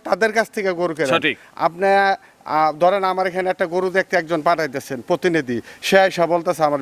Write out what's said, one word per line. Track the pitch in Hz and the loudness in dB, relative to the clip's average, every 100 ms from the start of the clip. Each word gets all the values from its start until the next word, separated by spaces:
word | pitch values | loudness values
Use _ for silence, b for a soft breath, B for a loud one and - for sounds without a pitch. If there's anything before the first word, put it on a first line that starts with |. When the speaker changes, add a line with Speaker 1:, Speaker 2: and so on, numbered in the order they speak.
Speaker 1:
তাদের | - 190 220 214 | -2 0 0 0
কাছ | 214 - | -2 -2
থেকে | 196 | -4
গরু | 170 175 151 | -2 -2 -2
কেনেন। | 139 160 | 0 2
Speaker 2:
সঠিক। | 147 120 b - | 0 -4 b -4
Speaker 1:
আপনি, | 165 170 196 196 196 190 b b - | -4 0 2 4 2 0 b b -4
আহ, | 151 156 151 | 0 0 2
ধরেন | 175 196 | 2 2
আমার | 190 185 185 | 0 0 -2
এখানে | 180 185 | -2 -2
একটা | 185 185 | -2 -2
গরু | 175 185 185 | -2 0 -2
দেখতে | - 180 | 0 -2
একজন | 160 170 | -2 -2
পাঠাইতেছেন | 151 165 151 135 - 131 110 | 0 0 -2 -6 -8 -8 -4
প্রতিনিধি, | 175 185 160 127 117 B B - | -2 0 0 -2 -6 B B 2
সে | 190 190 | 4 4
এসে | 175 165 | 2 0
বলতেছে | 170 165 170 | 0 0 0
আমার | 151 143 | 0 0